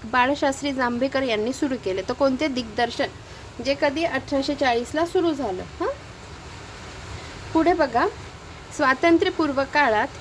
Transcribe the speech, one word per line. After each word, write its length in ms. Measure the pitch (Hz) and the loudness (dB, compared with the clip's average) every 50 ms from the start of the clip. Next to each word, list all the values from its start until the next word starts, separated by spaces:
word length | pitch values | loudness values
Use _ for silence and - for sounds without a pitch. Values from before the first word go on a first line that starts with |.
| - | -6
बाळशास्त्री 680 | 214 254 254 247 262 294 277 302 277 269 - 285 285 | 0 2 4 4 4 2 2 2 0 0 0 -2 -2
जांभेकर 500 | 269 262 254 240 240 240 262 277 - 269 | 0 0 0 0 0 0 0 0 0 0
यांनी 300 | 269 247 220 214 214 247 | 0 0 0 0 0 -2
सुरू 220 | 262 - 311 262 262 - - | 0 0 0 -2 -2 -2 -2
केले, 180 | 190 185 190 | -2 -2 -2
तर 100 | 180 - | -2 -4
कोणते? 360 | 247 - 277 269 262 254 311 311 | 0 2 2 2 4 2 0 0
दिग्दर्शन, 580 | 254 254 226 220 208 247 240 233 - - 254 - - - - - - - - - - - 233 | 0 -2 -4 -4 0 0 0 0 0 -2 -4 -4 -4 -12 -18 -16 -16 -16 -16 -16 -12 -6 -2
जे 100 | 269 277 277 | -2 0 2
कधी 220 | 311 285 269 320 339 | 2 0 2 2 -2
अठराशे 500 | - 262 262 262 - 294 269 277 302 285 | 0 -2 -2 -4 0 0 0 0 0 0
चाळीसला 520 | - 285 254 233 233 247 - - 302 339 | 2 2 2 2 2 0 -2 0 -2 0
सुरू 260 | 339 - 370 330 339 | 2 2 2 2 2
झालं. 300 | 302 269 262 202 185 185 | 0 0 -2 -4 -4 -6
हां, 260 | 175 - - - 339 508 571 - - - - - - - - - - - - - - - - - - - - - - - - - - - - - - - | -8 -10 -6 -4 -4 -4 -4 -4 -10 -16 -16 -16 -16 -16 -16 -16 -16 -16 -16 -14 -14 -14 -14 -14 -14 -14 -14 -14 -12 -12 -12 -12 -12 -12 -14 -12 -10 0
पुढे 200 | - 320 311 339 | 2 4 6 6
बघा, 340 | 370 330 294 262 226 247 320 427 - - - - - - - - - - - - - | 6 4 2 2 2 2 2 2 -2 -6 -14 -16 -16 -16 -16 -16 -16 -16 -16 -12 -2
स्वातंत्र्यपूर्व 880 | - 294 240 262 262 349 339 330 330 381 370 370 - 320 285 262 277 269 277 - | 2 4 4 4 4 6 6 6 6 6 2 2 0 0 2 2 0 0 2 4
काळात 340 | 294 285 240 214 208 254 269 - - | 4 4 6 4 2 2 0 -4 -6